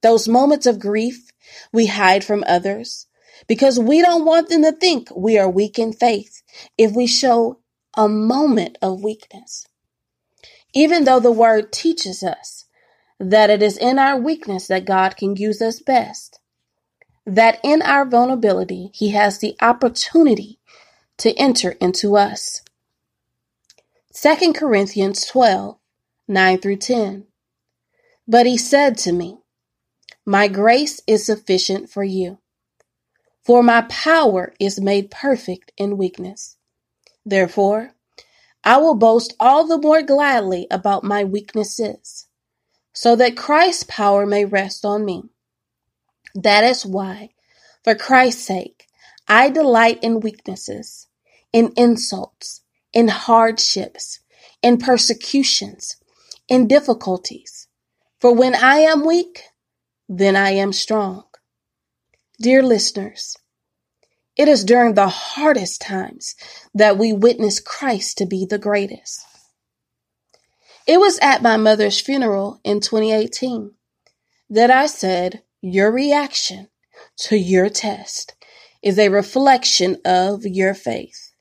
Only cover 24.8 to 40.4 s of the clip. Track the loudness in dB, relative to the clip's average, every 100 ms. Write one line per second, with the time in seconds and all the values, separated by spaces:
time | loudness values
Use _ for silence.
24.8 | -4 -4 -6 -6 -6 0 0 0 -8 -18
25.8 | _ _ _ _ _ -2 0 0 -4 -8
26.8 | -4 -4 -4 -8 -20 _ _ _ _ _
27.8 | _ _ _ _ 0 2 4 0 0 2
28.8 | 2 0 -4 -4 -6 -14 _ _ _ _
29.8 | _ _ -20 _ -2 0 0 0 2 2
30.8 | 0 -8 -2 -2 0 -6 -2 -2 -2 -6
31.8 | -8 -8 -6 -4 -6 -10 _ _ _ _
32.8 | _ _ _ _ _ _ 2 4 6 2
33.8 | 0 -6 0 2 2 0 -6 _ -8 -4
34.8 | -2 -2 -4 -8 -4 -4 -4 -12 _ _
35.8 | -6 -4 -6 -6 -16 -16 -20 _ _ _
36.8 | _ _ _ _ -4 0 0 0 -2 -2
37.8 | -6 _ _ _ _ _ _ _ 2 4
38.8 | 4 4 4 2 -2 0 2 4 2 0
39.8 | 2 2 2 0 2 0